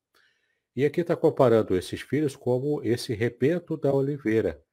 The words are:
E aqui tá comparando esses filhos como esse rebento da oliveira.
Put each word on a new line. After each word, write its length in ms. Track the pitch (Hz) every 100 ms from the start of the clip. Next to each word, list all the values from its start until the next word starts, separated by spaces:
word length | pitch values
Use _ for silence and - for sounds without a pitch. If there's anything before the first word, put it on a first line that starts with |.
| _ _ _ _ _ _ _ -
E 80 |
aqui 180 | 143 160
tá 140 | 170 160
comparando 580 | 160 - 131 113 104
esses 280 | 92 - 107
filhos 340 | - 135 151 -
como 460 | - 123 139 147
esse 300 | 110 120 -
rebento 640 | 107 117 117 123 175 175 156
da 120 | 147
oliveira. 720 | 139 135 147 107 110 95 73 _